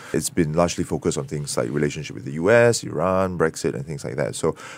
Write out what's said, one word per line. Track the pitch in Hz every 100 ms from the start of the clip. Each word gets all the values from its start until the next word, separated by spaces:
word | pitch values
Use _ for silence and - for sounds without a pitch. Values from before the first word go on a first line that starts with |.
| -
it's | 76 67
been | - 78
largely | 80 87 -
focused | 85 78 87 78
on | 69
things | 76 71 -
like | 60
relationship | 69 73 71 71
with | -
the | -
U | 73 87
S, | 117 120 113
Iran, | - 76 87 95 95 90
Brexit, | 80 - 80
and | 55
things | 69 71
like | - 67
that. | 62 -
So, | 82 - -